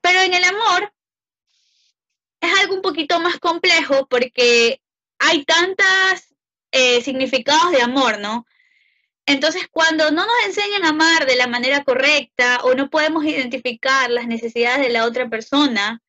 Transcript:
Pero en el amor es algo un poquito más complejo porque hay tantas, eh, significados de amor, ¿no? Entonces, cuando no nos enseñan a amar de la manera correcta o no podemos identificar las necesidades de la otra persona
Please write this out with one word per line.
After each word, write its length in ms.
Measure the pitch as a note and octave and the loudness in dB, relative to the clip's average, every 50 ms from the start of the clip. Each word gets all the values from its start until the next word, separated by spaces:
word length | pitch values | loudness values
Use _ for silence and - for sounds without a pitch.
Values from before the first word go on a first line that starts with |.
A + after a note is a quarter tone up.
Pero 180 | - F4+ F4+ F#4 | 2 2 2 2
en 140 | F#4+ F#4 F4+ | 2 2 2
el 100 | F4+ F4+ | 2 0
amor 480 | F4+ F#4+ G#4 A#4 G#4+ F4+ F4+ G#4 G#4 _ _ _ _ _ _ _ _ _ _ _ _ _ _ _ _ _ _ _ _ _ _ _ _ _ _ _ _ _ _ | 0 0 0 0 0 0 0 -2 -6 _ _ _ _ _ _ _ _ _ _ _ _ _ _ _ _ _ _ _ _ _ _ _ _ _ _ _ _ _ _
es 180 | - E4+ F#4 F#4+ | -2 0 2 2
algo 140 | G4+ - F#4+ | 2 0 -2
un 80 | F#4+ | -4
poquito 380 | F#4+ F#4+ D4 D#4+ D#4 - F4 E4+ | -4 -4 -4 -4 -2 -2 -2 0
más 180 | E4 F4 E4+ - | 0 -2 -4 -2
complejo 680 | - F4 E4 E4+ - F#4 E4+ D#4+ C#4+ - C#4+ C4+ C4+ | -4 -4 -2 0 0 0 2 0 0 0 0 0 0
porque 760 | _ - B3 B3 B3 _ - B3 A#3+ A#3+ A#3 A#3 A#3 - - _ _ _ _ _ _ _ _ | _ -2 -2 -2 -2 _ 0 2 4 4 4 2 2 -2 -4 _ _ _ _ _ _ _ _
hay 260 | - D4+ E4+ D#4 C#4+ | 0 2 2 0 0
tantas, 920 | - D#4+ E4 F4 F#4+ F#4+ F#4+ G4+ F#4+ F#4+ F#4+ F#4+ F#4+ F#4+ F#4 _ _ _ _ _ _ _ _ _ _ | 0 2 2 2 0 0 0 0 2 2 2 2 0 0 -4 _ _ _ _ _ _ _ _ _ _
eh, 280 | - C4 B3+ B3 B3 A#3+ | 0 2 2 4 2 2
significados 720 | A#3+ D4 B3+ C4 C4+ A#3+ C4 B3+ A#3 - C#4+ D#4+ - F4+ | 0 -2 -4 -4 -4 -2 -2 -4 0 2 2 2 2 4
de 80 | F4 C4 | 2 2
amor, 380 | A#3+ A#3+ B3+ C#4 C4 A#3 G#3+ G3+ | 0 0 0 0 0 0 -2 -4
¿no? 280 | G3+ G#3 A3 A#3+ A#3 _ _ _ _ _ _ _ _ _ _ _ _ _ _ _ _ | -6 -8 -8 -8 -10 _ _ _ _ _ _ _ _ _ _ _ _ _ _ _ _
Entonces, 440 | - C#4+ C4+ C#4 D#4+ D#4 F#4 F4 - | -2 -2 0 0 -2 -2 -4 -10 -6
cuando 400 | _ D#4+ D#4+ D#4+ D#4+ D#4 D#4 D4+ | _ 0 2 2 2 2 2 2
no 160 | D4+ E4 F#4+ | 2 0 0
nos 200 | G#4+ A#4 B4 A4 | 0 0 0 0
enseñan 380 | G4+ F4+ G#4 G#4 G4+ G4+ G4+ F4 | -2 -2 -4 -4 -2 -2 0 0
a 40 | D#4 | 0
amar 380 | D4+ D4+ D#4+ E4 E4 D#4+ D4 | 2 2 2 2 4 2 2
de 100 | C4 B3+ | 2 0
la 100 | B3 B3 | 0 0
manera 380 | B3 A#3+ A#3+ A#3+ C4 C#4+ C#4+ C#4 | -2 -2 -4 -2 -2 -2 0 0
correcta 760 | - B3 B3+ C4 C#4+ D4+ C#4+ A#3+ _ _ - B3 B3 B3 B3 - | 0 0 2 2 2 2 0 -2 _ _ 0 0 2 2 2 2
o 100 | B3+ B3+ | 0 0
no 160 | B3+ C#4 C#4 | 0 -2 -2
podemos 340 | - D#4 D4+ D#4+ D#4+ E4 D4+ | 0 0 0 0 0 -2 -2
identificar 840 | D#4 C#4+ - B3+ B3 A#3 B3 - B3+ A#3+ A#3 - C4+ C4+ C4+ C4 A#3+ | -2 -2 -4 -4 -6 -8 -6 -6 -8 -8 -4 -2 0 0 0 0 0
las 160 | A#3+ A#3+ A#3 | -2 -4 -4
necesidades 540 | A#3 A3+ A3+ A#3 A#3 - A#3 A#3+ A#3+ B3+ C#4 | -4 -6 -6 -6 -6 -2 -2 0 0 0 0
de 120 | C#4 B3 | 0 0
la 120 | A#3+ A3+ A3+ | 0 0 0
otra 240 | A#3 A#3 B3+ B3+ A#3 | -2 -2 -4 -6 -4
persona 760 | A#3 A3 A3 - - C#4+ D4 C#4 A#3 G3+ G3+ G#3+ A#3 A#3 _ | -6 -10 -6 -2 0 2 2 2 0 -2 -4 -4 -6 -10 _